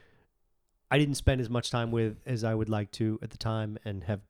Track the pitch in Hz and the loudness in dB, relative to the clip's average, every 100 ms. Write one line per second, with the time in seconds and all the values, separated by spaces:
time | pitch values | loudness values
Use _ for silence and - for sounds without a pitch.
0 | - _ _ _ _ _ _ _ - 139 | -20 _ _ _ _ _ _ _ 0 4
1 | 147 135 - 131 113 120 - 123 117 117 | 4 2 2 2 2 -2 0 0 0 2
2 | 110 107 - 120 113 110 107 107 104 - | 0 -2 -6 -2 0 0 0 0 -2 -2
3 | 110 110 113 - 113 110 107 107 107 98 | 0 0 -6 -6 -2 -2 -2 -6 -6 -6
4 | 90 101 - | -2 -4 0